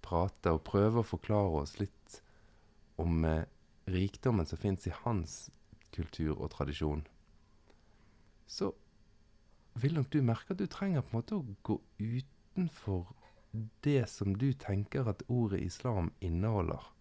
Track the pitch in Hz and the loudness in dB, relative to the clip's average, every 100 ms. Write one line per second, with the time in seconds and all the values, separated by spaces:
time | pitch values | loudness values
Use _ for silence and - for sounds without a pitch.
0 | - 85 92 - 90 80 - 98 107 117 | 0 2 0 2 2 2 2 4 4 4
1 | 110 90 - 107 98 78 73 - 101 - | 0 -4 0 2 4 2 -2 -4 -6 -6
2 | - - - - - - - - - - | -20 -20 -20 -20 -20 -20 -20 -20 -20 -4
3 | 85 82 80 80 82 - - - - 90 | 0 4 4 2 -2 -10 -20 -14 -4 0
4 | 95 - 131 110 80 87 104 95 - 82 | 0 0 0 2 0 -2 0 0 -2 -4
5 | - 107 78 - - - - - - - | -2 -2 -4 -10 -16 -20 -20 -20 -14 -8
6 | 80 - 78 76 76 - 73 73 78 73 | -8 -2 -2 -2 -6 -4 -4 -2 -2 -2
7 | 73 - - - - - _ - _ - | -6 -16 -20 -20 -20 -20 _ -20 _ -20
8 | - - - - - - - - - _ | -20 -20 -20 -20 -16 -6 -6 -6 -18 _
9 | - - - - - - - - 131 165 | -20 -20 -20 -20 -20 -20 -16 -2 0 0
10 | 131 151 127 113 - 185 196 - 196 180 | 0 2 2 2 -2 -4 -4 -2 0 0
11 | - 113 - 208 131 98 - 107 - - | 0 -4 -2 -4 -4 -10 -2 -2 -4 -6
12 | 110 120 135 - - - 175 - - 92 | -4 -2 -6 -18 -8 -2 -2 -2 -2 -2
13 | 87 - - - _ 113 110 - 147 139 | -4 -14 -20 -20 _ -8 -8 -4 2 4
14 | 123 - 101 98 135 131 - 98 104 139 | 2 0 0 2 2 0 0 0 0 -2
15 | 120 95 - 123 113 95 87 - 127 104 | 0 -2 0 2 2 2 -2 -4 -2 0
16 | 85 - 92 82 107 107 82 - - - | 0 -2 -2 2 2 2 2 -2 -8 -20